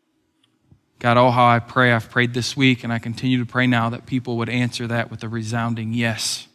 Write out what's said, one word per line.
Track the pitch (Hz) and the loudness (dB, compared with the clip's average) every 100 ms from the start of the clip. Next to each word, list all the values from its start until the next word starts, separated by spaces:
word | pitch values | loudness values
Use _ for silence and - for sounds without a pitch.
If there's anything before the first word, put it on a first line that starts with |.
| _ _ _ _ _ _ _ _ _ - | _ _ _ _ _ _ _ _ _ -4
God, | 123 120 | 2 4
oh, | 127 | 4
how | 123 120 | 6 4
I | 120 | 4
pray, | - 131 123 | 0 2 4
I've | 117 - | 2 0
prayed | 123 120 | -2 0
this | 123 117 - | 0 -4 2
week, | 131 123 | 2 2
and | 117 | -2
I | 117 | -4
continue | 120 117 131 127 | -6 -4 0 0
to | |
pray | 117 123 127 | 0 0 2
now | 120 117 | 2 0
that | 120 - | -4 -6
people | 127 123 117 | -6 -4 -4
would | 117 | -2
answer | 123 123 123 117 | -2 -2 -4 -4
that | 117 117 | -4 -4
with | 110 | -8
a | 110 | -8
resounding | 113 110 117 117 117 110 | -8 -6 -4 -4 -4 -4
yes. | 117 117 110 - - - | -2 -2 -2 -6 -8 -12